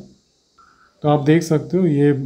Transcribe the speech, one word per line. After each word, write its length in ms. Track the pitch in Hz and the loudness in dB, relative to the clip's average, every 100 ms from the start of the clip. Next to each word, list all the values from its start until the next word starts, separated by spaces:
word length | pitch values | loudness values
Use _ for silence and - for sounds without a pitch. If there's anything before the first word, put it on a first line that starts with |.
| - _ _ _ _ _ _ _ _ _ | -16 _ _ _ _ _ _ _ _ _
तो 60 | 147 | -2
आप 100 | 147 143 | 0 2
देख 180 | 160 | 0
सकते 340 | 170 156 - 175 | 0 -4 -2 -2
हो 80 | 180 | 0
ये 260 | 143 147 135 | 2 2 0